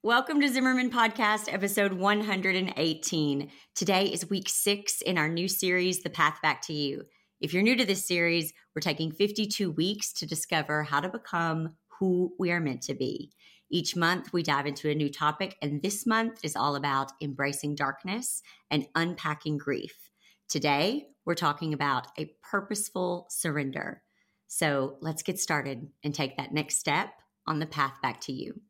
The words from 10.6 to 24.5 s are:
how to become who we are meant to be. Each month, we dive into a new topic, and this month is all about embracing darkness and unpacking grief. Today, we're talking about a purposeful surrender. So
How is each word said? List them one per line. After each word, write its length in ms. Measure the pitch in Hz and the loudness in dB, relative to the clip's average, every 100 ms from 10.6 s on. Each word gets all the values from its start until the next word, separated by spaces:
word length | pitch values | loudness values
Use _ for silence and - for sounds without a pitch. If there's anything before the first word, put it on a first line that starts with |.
| 151 151 | 2 -2
how 180 | 147 143 | 0 0
to 80 | 180 | -2
become 680 | 226 - 175 165 160 160 - _ - | -6 -4 -2 0 0 -2 -8 _ -2
who 340 | 190 180 180 - | 2 4 2 0
we 100 | 180 | 0
are 100 | 170 | 0
meant 200 | 156 131 | 0 -4
to 100 | - | -6
be. 400 | 135 127 - - _ - - _ | -4 -2 -4 -10 _ -20 -20 _
Each 240 | 170 - | -2 0
month, 380 | 180 165 180 - | 2 2 2 0
we 100 | 175 | -2
dive 260 | 156 139 143 | 2 0 0
into 220 | 143 151 | -2 -2
a 60 | 151 | 0
new 140 | 147 | 0
topic, 480 | - 151 151 190 - | 0 0 0 -6 -4
and 200 | 147 143 | -4 -2
this 260 | 185 202 233 | -2 -2 2
month 380 | 220 226 226 156 | 2 0 -4 -6
is 100 | - | 0
all 220 | 139 139 | 0 0
about 340 | 143 135 135 - | 0 0 -2 -6
embracing 540 | 147 135 143 143 147 147 | -8 -2 -2 0 -4 -2
darkness 680 | 139 135 185 208 254 - - - _ | -2 -2 -6 -6 -4 -8 -10 -20 _
and 160 | 147 139 160 | -2 0 -2
unpacking 640 | 170 175 156 151 156 147 | -2 -2 -6 -4 -4 -4
grief. 540 | 147 131 - - - _ _ _ _ | -2 -4 -6 -14 -20 _ _ _ _
Today, 600 | 147 147 139 175 285 - _ - | 0 2 4 2 0 -6 _ -4
we're 100 | 170 | 0
talking 380 | 165 147 160 | 2 0 -2
about 340 | 147 143 131 - - | 0 0 0 -2 -10
a 140 | 156 _ | -10 _
purposeful 840 | - 202 202 208 - 185 180 175 - | -4 -4 -2 -6 -4 -2 -2 -4 -6
surrender. 720 | - 165 147 135 - - - _ _ _ _ | -6 -2 -2 -2 -4 -8 -10 _ _ _ _
So 480 | _ | _